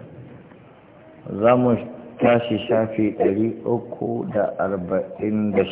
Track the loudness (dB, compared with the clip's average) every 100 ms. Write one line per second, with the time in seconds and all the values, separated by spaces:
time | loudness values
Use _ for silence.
0 | -18 -20 -20 -20 -20 -20 -20 -20 -20 -20
1 | -20 -20 -10 2 4 6 4 2 -2 -14
2 | -18 0 4 4 2 -2 0 0 0 0
3 | -2 2 0 2 0 -2 -2 -2 -4 -6
4 | -4 -4 -2 -2 -2 0 -2 -2 -2 -2
5 | -2 -4 -2 0 0 2 0